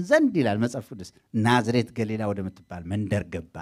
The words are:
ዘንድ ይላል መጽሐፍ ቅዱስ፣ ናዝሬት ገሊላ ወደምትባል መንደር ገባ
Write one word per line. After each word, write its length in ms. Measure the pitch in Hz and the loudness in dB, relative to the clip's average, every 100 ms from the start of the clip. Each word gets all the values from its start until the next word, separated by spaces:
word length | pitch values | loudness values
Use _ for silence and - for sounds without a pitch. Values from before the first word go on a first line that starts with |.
ዘንድ 320 | 175 302 277 | 4 4 4
ይላል 240 | 185 117 104 | 2 2 2
መጽሐፍ 280 | 120 127 - | 0 -4 -12
ቅዱስ፣ 220 | 110 90 - _ | -14 -16 -18 _
ናዝሬት 540 | 113 113 123 110 120 117 | 0 4 4 4 2 0
ገሊላ 300 | - 107 110 107 | -2 -4 -2 -4
ወደምትባል 560 | 101 95 - - 87 85 | -4 -6 -10 -14 -12 -4
መንደር 380 | 104 98 101 87 | -4 0 -2 -2
ገባ 260 | 90 80 82 | -8 -10 -14